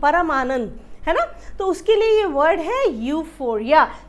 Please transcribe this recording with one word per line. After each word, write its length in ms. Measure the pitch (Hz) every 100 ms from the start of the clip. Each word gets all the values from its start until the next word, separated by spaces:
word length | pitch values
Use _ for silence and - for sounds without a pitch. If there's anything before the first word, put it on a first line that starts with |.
परम 280 | 285 339 330
आनंद, 500 | 269 254 262 214 - - - 311
है 80 |
ना? 100 | 466 659 - - -
तो 80 | 381
उसके 300 | 339 - 427
लिए 220 | 440 427
ये 60 |
वर्ड 360 | 392 277 311 359
है 240 | 320 508
euphoria। 1000 | 494 226 240 311 302 - 247 214 226 302 254 -